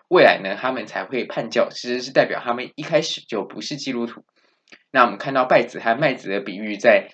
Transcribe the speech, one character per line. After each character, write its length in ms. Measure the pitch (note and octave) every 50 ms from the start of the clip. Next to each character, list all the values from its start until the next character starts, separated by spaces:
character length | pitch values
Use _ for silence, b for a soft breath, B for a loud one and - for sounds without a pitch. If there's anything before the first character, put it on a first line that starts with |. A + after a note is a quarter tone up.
| b
未 160 | _ F3+ F3 C3
来 160 | G2+ F2 E2+ F#2+
呢， 140 | F#2+ G2+ -
他 120 | - C3
们 160 | C3 B2 G#2+
才 180 | - - F#2+ F#2+
会 200 | - C3 A#2 G#2+
叛 260 | - - D3 A#2+ G#2+
教， 180 | - A#2 G2 -
其 180 | - - -
实 140 | B2 B2 B2+
是 100 | B2+ C3+
代 140 | - D#3 B2+
表 160 | - - - -
他 120 | B2 A#2+
们 160 | B2+ B2+ - _
一 80 | -
开 180 | D3 - D3 D3+ D#3
始 180 | - - -
就 240 | - - A#2 G2+ F#2
不 160 | - - -
是 160 | - - -
基 160 | - - - A#2+
督 140 | A#2+ A#2
徒。 180 | A#2 - - _ _ _ b b b b b b b b b b _
那 140 | - C3 A#2+
我 60 | -
们 100 | G2+ -
看 160 | - C#3+ C3+
到 100 | C3 B2
稗 220 | - E3+ C3 A#2
子 120 | - - F#2+
和 160 | - A2+ A#2
麦 200 | C3+ D#3+ C#3 B2
子 140 | - - G2
的 100 | G2 G2+
比 160 | G2 G#2+ F#2
喻， 220 | G2+ A2 G#2+ G#2
在 340 | G2+ - A#2 G#2 G2 - -